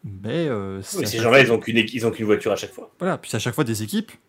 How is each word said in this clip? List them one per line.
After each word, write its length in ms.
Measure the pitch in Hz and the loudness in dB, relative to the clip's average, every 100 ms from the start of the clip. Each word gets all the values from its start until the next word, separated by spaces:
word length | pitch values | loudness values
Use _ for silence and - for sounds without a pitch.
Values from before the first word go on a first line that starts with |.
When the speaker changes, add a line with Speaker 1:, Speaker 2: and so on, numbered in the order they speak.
Speaker 1:
mais, 440 | 110 98 104 156 160 | -12 -10 -4 -2 0
euh, 300 | 110 98 95 | -2 -4 -8
Speaker 2:
Oui, 40 | |
Speaker 1:
c'est 120 | 98 190 | -6 -4
à 20 | 113 | -2
Speaker 2:
ces 100 | 113 | 2
Speaker 1:
chaque 60 | |
Speaker 2:
gens-là, 140 | 117 135 | 4 6
Speaker 1:
fois 80 | 123 | 6
Speaker 2:
ils 60 | |
ont 60 | 113 | 4
qu'une 180 | 113 113 | 2 2
équi-, 180 | 110 123 | 2 0
ils 100 | 113 | -2
ont 40 | |
qu'une 160 | - 107 | 0 2
voiture 260 | 104 113 | 2 2
à 40 | 95 | -2
chaque 160 | 104 | -4
fois. 180 | - - _ | -12 -20 _
Speaker 1:
Voilà, 180 | 180 151 | -4 -4
puis 140 | - | -4
c'est 60 | 113 | -4
à 20 | |
chaque 140 | 123 | -2
fois 100 | 135 | -2
des 180 | 139 107 | -2 -2
équipes 300 | 110 214 220 - | -2 -2 -4 -16